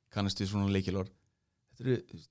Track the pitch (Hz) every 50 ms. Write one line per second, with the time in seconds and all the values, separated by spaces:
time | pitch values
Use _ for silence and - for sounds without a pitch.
0 | _ _ - 104 101 98 95 - 101 95 104 104 98 98 98 95 95 95 90 98
1 | 92 - - _ _ _ _ _ _ _ _ _ _ _ _ - 123 104 120 113
2 | - - - 82 - -